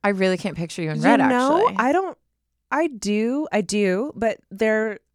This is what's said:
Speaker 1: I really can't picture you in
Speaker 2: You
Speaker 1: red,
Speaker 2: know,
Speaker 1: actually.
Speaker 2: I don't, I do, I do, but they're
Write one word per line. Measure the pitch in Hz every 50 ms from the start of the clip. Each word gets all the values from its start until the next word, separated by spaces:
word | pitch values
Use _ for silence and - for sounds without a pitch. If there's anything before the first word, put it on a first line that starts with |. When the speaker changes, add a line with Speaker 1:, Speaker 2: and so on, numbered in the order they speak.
| -
Speaker 1:
I | 202
really | 202 190 190 185 185
can't | 180 - 196 143
picture | 139 170 160 - -
you | 170 156
in | 156 151
Speaker 2:
You | -
Speaker 1:
red, | - 233 254
Speaker 2:
know, | 262 262 254 247 254 269 302 349 427 508
Speaker 1:
actually. | 196 190
Speaker 2:
I | 226 262
don't, | 302 359 392 359 - _ _ _ _ _ _ _ _ _ _ _
I | - 285 330
do, | 320 269 208 - 196 208 214 220 233 262 285 311 -
I | - 208
do, | 196 175 202 214 208 190 180 190 247 302 -
but | - 233 220 202 - _ _
they're | - 196 220 220 214 214 220 220 208 - _ _